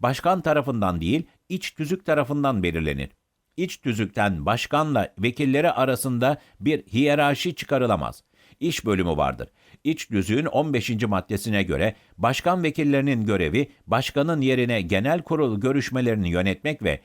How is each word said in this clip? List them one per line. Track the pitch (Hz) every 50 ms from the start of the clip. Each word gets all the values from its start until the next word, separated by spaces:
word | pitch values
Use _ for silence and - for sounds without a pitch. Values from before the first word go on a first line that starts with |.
başkan | - 120 135 - - 170 190 185
tarafından | 151 160 151 151 135 139 127 113 101 92 90 85
değil, | 80 85 117 156 160 - _ _ _ -
iç | 175 185 - - -
tüzük | - 156 147 185 185 -
tarafından | - 156 147 143 117 143 147 143 139 131 104 90
belirlenir. | 87 80 82 80 76 71 67 67 - - _ _ _ _ _ _ _ _
İç | - 175 180 - -
tüzükten | - 139 117 104 110 87 - - 104 104 95 78 71
başkanla | 85 110 117 - - - 147 156 156 143 117 95 - - -
vekilleri | 95 123 123 - 151 135 131 143 156 170
arasında | - - 131 131 127 113 - 135 127 120 120 131 147 147 - _ _ -
bir | 98 139 156 - -
hiyerarşi | - 104 117 143 147 143 147 147 143 143 - - 180 147
çıkarılamaz. | - - - 147 131 123 117 104 85 67 57 - - _ _ _ _ _ _ _ -
İş | - 175 151 - -
bölümü | 107 101 92 92 87 80
vardır. | 73 71 67 65 57 60 - _ _ _ _ - - -
İç | 143 156 - - -
tüzüğün | - 101 92 98 107 131 156
on | 165 - 135 151 156 139
beşinci | 120 107 - 120 107 120
maddesine | 110 101 92 - - 107 98 - 113 107 101 98
göre | 87 82 69 87 110 107 - _ _ _ -
başkan | 90 120 135 - - 175 180 185 170
vekillerinin | 156 143 - 156 143 139 139 139 143 139 117 107
görevi | 104 107 95 87 76 80 120 147 - - _ _
başkanın | - 104 120 131 - - 143 143 165 170 151
yerine | 135 131 131 123 123 120 120 110
genel | 92 82 98 95 104 139 160 180 -
kurul | - 175 151 151 127 110 104
görüşmelerini | 104 127 135 143 127 - 127 131 123 120 113 107 95 87
yönetmek | 85 87 92 98 92 - - 147 156 - 110
ve | 85 73 69 -